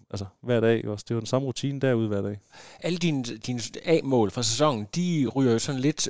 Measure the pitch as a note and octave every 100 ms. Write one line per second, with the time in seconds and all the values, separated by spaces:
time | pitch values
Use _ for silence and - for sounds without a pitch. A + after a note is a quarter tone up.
0 | _ G#2 G2 _ A#2+ A#2+ A2+ A2+ A2+ G#2
1 | - A#2 A2 B2+ C3+ - C#3 C#3 C3+ A#2+
2 | A2 G2+ G2+ G2+ _ - - - E3 F3
3 | E3+ C#3+ A#2 A2+ A#2 B2 A2+ - - E3
4 | C3+ B2+ G#2 G#2+ A2+ A2+ D3+ A#2+ G#2 -
5 | F3 E3 B2+ C#3 C3 A2+ - C3+ C3+ D#3
6 | -